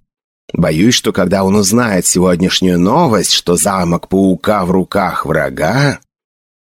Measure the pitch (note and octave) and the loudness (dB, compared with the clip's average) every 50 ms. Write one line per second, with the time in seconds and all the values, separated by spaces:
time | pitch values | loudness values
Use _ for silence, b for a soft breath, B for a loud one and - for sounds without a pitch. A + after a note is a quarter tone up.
0 | _ _ _ _ _ _ _ _ _ - - - E2+ E2 D#2+ D#2 G2 A#2+ B2 - | _ _ _ _ _ _ _ _ _ -8 -4 -2 -2 0 0 2 2 2 2 0
1 | - A2+ - - F#2 F2+ F#2+ G2 F#2+ F#2+ G2 G#2+ G2+ F2+ A2 A#2+ B2 A2+ G2+ F2+ | -2 -2 -2 0 0 0 0 0 0 2 2 0 0 0 0 0 0 0 0 -2
2 | F2 - - F2+ F2+ F#2 F2+ E2 F2+ F#2 - - F#2 F#2 F2+ F2 F2+ F#2+ B2 E3 | -2 0 0 2 2 2 2 0 0 -2 -2 0 0 0 2 2 2 2 2 2
3 | F3 C#3+ A2 F#2+ E2 - - - - E2+ F2 E2+ - G2+ F#2+ F#2+ F2+ E2+ E2+ E2 | 2 2 2 0 0 0 -2 -2 0 0 0 0 0 0 -2 0 0 0 -2 -2
4 | - - F#2 F#2+ G2 F#2+ F2+ D#2+ - - G#2+ G2+ F#2 F2 F#2 F#2+ F2+ - - G2+ | -2 -2 0 2 2 2 0 0 -2 -2 -2 0 0 0 0 0 0 -2 -2 -2
5 | F2+ F2 - - - C#2+ C#2+ D#2+ D2 C#2 C2 - D2 E2 A2 C3+ C#3+ C#3+ G#2+ - | -2 -2 -4 -4 -4 -2 -2 -2 -2 -4 -4 -2 -2 0 0 0 0 0 -2 -6
6 | _ _ _ _ _ _ _ _ _ _ _ _ _ _ | _ _ _ _ _ _ _ _ _ _ _ _ _ _